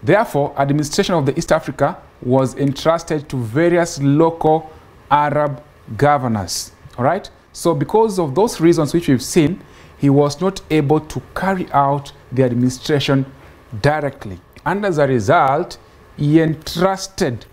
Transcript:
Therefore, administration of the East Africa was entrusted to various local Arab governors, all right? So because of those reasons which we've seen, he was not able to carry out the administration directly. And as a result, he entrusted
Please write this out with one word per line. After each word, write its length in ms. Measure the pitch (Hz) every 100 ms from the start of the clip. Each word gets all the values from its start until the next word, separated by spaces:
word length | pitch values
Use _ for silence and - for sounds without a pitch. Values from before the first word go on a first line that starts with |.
Therefore, 520 | 110 196 226 147 143 -
administration 560 | 139 147 147 - 196
of 120 | 175 139
the 100 | 135
East 160 | 165
Africa 460 | 160 - 131 143 180 - _
was 320 | 123 131 135 -
entrusted 720 | 139 127 160 165 - 156 143
to 80 | 131
various 640 | 113 117 170 175 170 143
local 680 | 139 143 165 165 156 160 160 - - - -
Arab 520 | 143 147 147 147 135 - - - 107
governors, 760 | 143 147 127 110 92 - - - - -
all 80 |
right? 240 | 127 180 - - _
So 220 | - 170
because 440 | 156 156 214 226 185
of 160 | 160
those 260 | 131 226 -
reasons 320 | 165 165 147
which 140 | 170 170
we've 140 | 131
seen, 380 | - - 151 185 - - - -
he 140 | 143
was 300 | 139 143 139
not 200 | 185 190 -
able 300 | 156 139 156
to 200 | 156 - -
carry 360 | - 185 190 -
out 400 | 143 139 143 139 - -
the 140 | 123
administration 840 | 131 120 127 127 - 147 139 139 131 - - - - 107
directly. 580 | 139 151 143 - 110 90 _ -
And 200 | - 190
as 140 | 208 156
a 80 | 139
result, 720 | 131 101 170 143 143 175 - - - - -
he 240 | 147 156
entrusted 1080 | 160 156 - - 185 190 - - 170 117 -